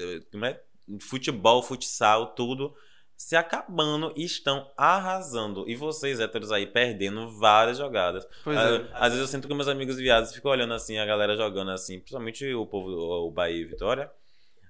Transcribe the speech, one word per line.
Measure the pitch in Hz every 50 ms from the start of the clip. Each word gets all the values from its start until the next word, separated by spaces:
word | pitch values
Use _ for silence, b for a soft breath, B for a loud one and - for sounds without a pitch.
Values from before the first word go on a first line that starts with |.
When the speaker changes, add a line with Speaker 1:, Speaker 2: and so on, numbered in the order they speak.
| 90 87 90
Speaker 1:
eh, | 80 - -
como | - 104 110
é? | 127 - - - - - - - - 101 101
Futebol, | - - - 131 135 165 139 107 92 113 120 127
futsal, | 123 - 131 127 - - - - 117 107 107 110 117 117 -
tudo. | - 123 120 131 131 139 - b b b b b b b b -
Se | - - - 165
acabando | 165 165 - - 285 - - 180 160 151 151 151 151 160 160 -
e | 143 165
estão | 151 - - - 143 139 139 135 - - -
arrasando. | 139 160 180 196 190 185 185 190 180 143 120 117 110 104 98 95 - -
E | 117
vocês, | 123 147 156 151 156 143 139 135 117
héteros, | 113 104 - 113 104 104
aí | 110 101 101
perdendo | 95 - 120 123 123 110 98 98 98 101 110 113 117 110 104
várias | 110 107 104 107 113 120 123
jogadas. | 131 143 139 120 104 90 87 90 92 - B B B B
Speaker 2:
Pois | 151 151
Speaker 1:
Ah, | 127 113 113
Speaker 2:
é. | 117 113 117 117 -
Speaker 1:
às | 104 113 120
vezes | 117 127
eu | 135
sinto | 131 139 139 127 139
que | 147
meus | 143 143 139
amigos | 139 139 135 127 131
viados | 127 131 127 120 113 113 113 -
ficam | - - 143
olhando | 135 127 120 117
assim, | 117 110 - - 110 107
a | 107
galera | 104 107 104 104 101 104
jogando | 107 110 107 95 95 95 95
assim, | 95 92 92 - 92 92
principalmente | - - 131 131 117 113 113 - 139 135 127
o | 117 107
povo, | 107 - 98 92 95
o, | 92 85 85 85 87 87 85 82
o |
Bahia | 80 90 87 85 85 85
e | 82
Vitória. | 80 - - 87 101 127 131 143 - - - - - - - - - - - -